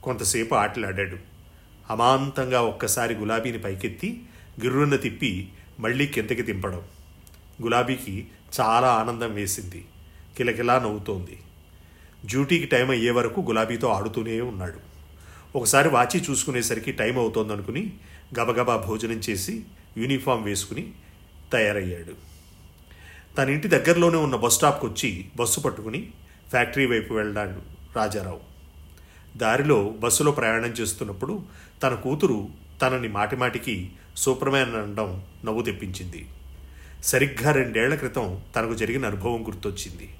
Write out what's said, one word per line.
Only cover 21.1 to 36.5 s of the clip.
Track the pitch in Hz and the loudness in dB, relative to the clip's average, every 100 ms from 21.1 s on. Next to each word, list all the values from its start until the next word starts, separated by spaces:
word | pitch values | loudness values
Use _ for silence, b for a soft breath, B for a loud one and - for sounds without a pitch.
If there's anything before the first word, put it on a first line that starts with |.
| b b - - | b b -20 -2
తయారయ్యాడు. | 123 107 101 92 87 82 82 - - - - - - - B B B B - | 2 2 0 -4 -8 -12 -16 -18 -20 -20 -20 -20 -20 -20 B B B B -2
తన | 135 | 0
ఇంటి | 147 175 | 0 4
దగ్గరలోనే | 160 160 170 170 165 | 4 6 6 6 6
ఉన్న | 151 123 | 2 2
బస్ | 117 | 4
స్టాప్కి | - 147 139 120 | 6 4 4 -2
వచ్చి | 95 123 92 - - | -2 -4 -4 -10 -4
బస్సు | 117 - | -2 0
పట్టుకుని | 143 - 110 131 233 - b b - | -2 -4 -8 -8 -10 -16 b b -4
ఫ్యాక్టరీ | 123 117 139 131 | 0 0 2 2
వైపు | 117 - | 2 0
వెళ్ళాడు | 110 107 104 101 92 - - - 120 | -2 -2 -4 -6 -8 -14 -20 -10 -2
రాజారావు. | 107 104 92 85 - - - - - b b b b 113 | -2 -2 -6 -10 -14 -20 -20 -20 -20 b b b b -2
దారిలో | 113 120 147 127 101 | 2 2 4 4 4
బస్సులో | 110 117 - 151 | -2 0 4 2
ప్రయాణం | - 113 113 117 | 2 2 0 -2
చేస్తున్నప్పుడు | 113 107 - 110 92 139 208 - B B B | -4 -4 -4 -8 -6 -6 -6 -10 B B B
తన | 135 | -2
కూతురు | 120 131 147 180 110 98 - - - | -2 -2 2 2 2 -4 -12 -20 -2
తనని | 131 127 117 | 0 0 -2
మాటిమాటికి | 101 104 123 123 120 127 104 92 B B - | -2 -2 0 -2 -2 -4 -4 -6 B B -2
సూపర్‌మ్యాన్ | - 127 135 135 123 | 0 2 2 2 2
అనడం | 113 104 101 104 92 92 - | -2 -4 -4 -4 -4 -10 -10
నవ్వు | 110 110 | -4 -2
తెప్పించింది. | 113 101 95 92 90 82 - - - | -2 -4 -8 -8 -10 -12 -14 -18 -18